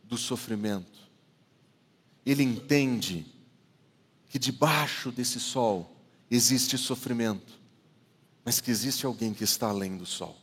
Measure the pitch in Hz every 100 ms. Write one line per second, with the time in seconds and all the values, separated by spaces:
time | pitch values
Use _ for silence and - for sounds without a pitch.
0 | 101 117 - 120 - 107 107 98 90 -
1 | - _ _ _ _ _ _ _ _ _
2 | _ _ - 139 131 113 - 147 135 117
3 | 92 87 78 - - _ _ _ _ _
4 | _ _ _ 135 131 - 156 151 147 -
5 | 131 120 123 123 - 135 113 95 85 -
6 | - _ _ 120 120 131 - 131 - 127
7 | - 120 113 98 - - - _ _ _
8 | _ _ _ _ 120 117 - 110 123 131
9 | 139 117 113 104 110 - 113 101 95 95
10 | 87 - 90 -